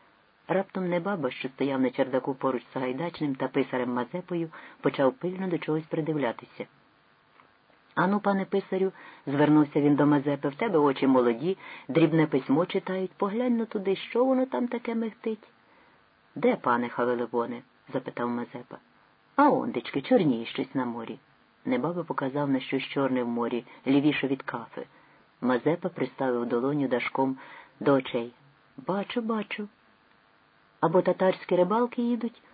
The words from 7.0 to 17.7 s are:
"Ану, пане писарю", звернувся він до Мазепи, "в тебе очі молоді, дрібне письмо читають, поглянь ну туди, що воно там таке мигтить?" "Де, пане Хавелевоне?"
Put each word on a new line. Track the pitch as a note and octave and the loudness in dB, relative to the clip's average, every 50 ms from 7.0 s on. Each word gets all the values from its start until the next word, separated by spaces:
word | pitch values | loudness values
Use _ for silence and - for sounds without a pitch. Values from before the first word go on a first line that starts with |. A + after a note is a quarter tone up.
| _ _ _ _ _ _ _ _ - _ _ _ _ _ _ _ _ _ - | _ _ _ _ _ _ _ _ -20 _ _ _ _ _ _ _ _ _ -2
"Ану, | - E3 F#3 G3+ G#3 | 0 0 2 2 2
пане | - G#3 G3+ G3 F#3+ | 2 0 0 0 0
писарю", | E3+ - G3 F#3+ - F#3+ F#3+ F#3+ F#3+ - - - - - - - | 0 -2 -2 -2 0 -2 -2 -2 -2 -4 -6 -20 -20 -20 -14 -8
звернувся | - C3+ C#3+ D3+ D3 D3+ D3+ D3 D3 - D#3+ | -2 2 4 4 6 8 6 6 4 2 2
він | C#3+ D3 D3 | 4 4 4
до | C3+ D3 | 4 4
Мазепи, | C#3+ D3 C#3+ C3+ D3+ C#3+ C#3 - D3 | 4 4 4 2 0 -2 -2 -2 -4
"в | C#3 | -4
тебе | - - A3+ F#3+ D#3+ | -2 -2 2 2 4
очі | D3 C#3+ C3 - C#3 C3+ | 4 4 2 2 4 4
молоді, | C3 B2+ B2 A#2+ A#2 A#2 C3+ F3 F#3+ - - - - - - - | 6 6 6 4 2 0 0 -4 -4 -4 -6 -18 -18 -16 -8 0
дрібне | E3 E3 E3 D#3 D3+ D#3+ D#3 D3+ | 2 4 4 4 4 4 2 4
письмо | - C#3 C3 - C3 D3+ F3+ | 2 0 2 2 2 2 2
читають, | F3+ - G3 F#3 - F#3+ F#3+ F#3 F#3 | 0 -2 -4 -4 -4 -4 -4 -4 -4
поглянь | - - G3 - G3 A3+ B3 B3+ A#3+ A3+ | -4 -4 -4 -2 -2 0 0 0 0 0
ну | A3+ | -2
туди, | G#3+ - G#3 F#3+ F#3+ F#3+ | -2 -4 -4 -2 -2 -2
що | F3+ - - - A#3 B3+ | -2 -4 -4 0 2 2
воно | C4 C4 B3+ C4 | 4 4 2 0
там | C4 B3+ B3 B3 A#3+ | 0 -2 -4 -4 -2
таке | A#3+ A#3 - - A#3 | -4 -6 -6 -4 -4
мигтить?" | A3+ A3+ A3 G3+ _ - A3+ A3 - - - _ _ _ _ _ _ _ _ _ _ _ _ _ _ _ _ - | -4 -4 -6 -6 _ -6 -6 -6 -6 -10 -20 _ _ _ _ _ _ _ _ _ _ _ _ _ _ _ _ -8
"Де, | D3 - B2 B2 | 0 2 2 2
пане | - - C3 A#2+ A#2 A#2+ A#2 | 2 2 0 2 2 0 -2
Хавелевоне?" | - - A#2+ B2 B2 A#2+ A#2+ A2+ - A#2+ A#2 A#2+ A#2+ A#2+ - _ | -2 -2 0 0 0 0 -2 -2 -2 -2 -2 -2 -4 -12 -14 _